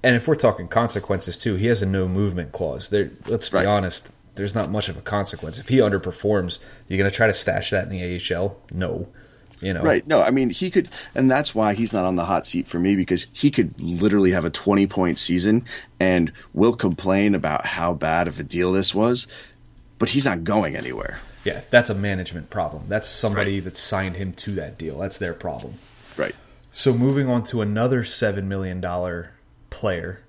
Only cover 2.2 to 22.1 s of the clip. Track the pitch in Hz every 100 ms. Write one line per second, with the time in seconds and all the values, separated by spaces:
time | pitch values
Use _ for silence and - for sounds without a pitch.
2.2 | 101 90 73 - 85 78 - 104 92 -
3.2 | - 113 - 95 101 104 92 - - -
4.2 | - - 101 107 90 104 101 80 - 104
5.2 | 98 - 80 101 - 131 107 98 90 85
6.2 | 101 104 90 - - - - 95 98 -
7.2 | 110 98 - - - 98 90 92 90 87
8.2 | - 87 98 - - 90 90 80 - -
9.2 | - - - - 92 90 165 110 147 156
10.2 | - 131 127 - 185 180 - - - -
11.2 | 131 131 147 110 107 101 113 107 92 90
12.2 | 85 90 - 85 - 85 92 101 90 90
13.2 | - - 143 - 87 - 82 87 101 101
14.2 | 92 90 82 - - 98 98 98 90 78
15.2 | - 87 95 113 120 - - - 92 90
16.2 | 82 - - - 110 120 107 85 92 95
17.2 | 104 95 78 76 - - 85 82 78 82
18.2 | 85 - 73 87 90 95 98 98 113 123
19.2 | - - - - - - - - 110 135
20.2 | 139 87 82 107 82 - 64 58 50 -
21.2 | - - - - - 123 120 98 101